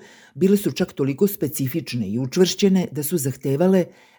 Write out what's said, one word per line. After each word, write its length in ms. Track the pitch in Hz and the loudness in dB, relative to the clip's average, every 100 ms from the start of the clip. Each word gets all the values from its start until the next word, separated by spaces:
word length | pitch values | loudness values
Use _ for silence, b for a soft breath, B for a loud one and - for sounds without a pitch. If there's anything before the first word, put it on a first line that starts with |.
| B B B | B B B
bile 220 | 139 190 202 | 0 2 2
su 140 | 170 | 0
čak 220 | 135 180 | -2 -4
toliko 340 | - 139 139 202 | -2 -2 0 0
specifične 800 | - 139 - 131 170 131 123 98 | 0 -6 -4 -4 -4 -6 -6 -4
i 100 | 113 | -4
učvršćene 680 | 131 180 180 - 196 190 165 | -2 2 2 2 2 2 0
da 100 | 147 | -6
su 160 | 143 175 | -4 -2
zahtevale 640 | 135 - 143 139 185 190 - B B | -2 -4 -2 2 4 4 2 B B